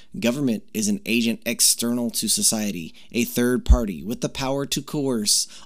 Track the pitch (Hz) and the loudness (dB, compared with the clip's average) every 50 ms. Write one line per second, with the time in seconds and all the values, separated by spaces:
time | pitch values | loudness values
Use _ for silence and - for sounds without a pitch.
0 | - - - - 110 117 123 147 143 123 110 - - - - 110 104 104 104 98 | -18 -14 -8 -2 0 0 2 2 0 0 0 -2 -4 -6 -4 -2 0 0 0 -2
1 | - - 117 120 113 117 110 - - 117 117 - - - - - 117 120 120 123 | 0 0 2 2 2 2 -2 -2 -4 -4 0 2 2 2 2 2 0 -2 0 0
2 | 120 113 - - 123 104 - 104 101 - 113 107 107 101 87 87 80 - - - | -2 -2 -2 -2 -2 0 0 2 2 2 2 2 0 -2 -4 -4 -8 -10 -14 -18
3 | - - - 120 117 120 - 123 123 123 127 113 - - - 123 113 101 87 71 | -16 -4 -2 0 0 0 0 0 2 2 2 2 6 6 6 6 6 0 -6 -8
4 | 82 104 123 123 151 143 - - 139 131 139 139 143 139 - 147 135 - - 151 | -8 -8 -6 -4 -6 -6 -4 -4 -4 -2 -2 -4 -4 -4 -4 -6 -6 -4 -4 -2
5 | 135 135 123 110 104 104 - - - - - - - | -2 0 0 0 2 2 2 0 0 -4 -8 -16 -20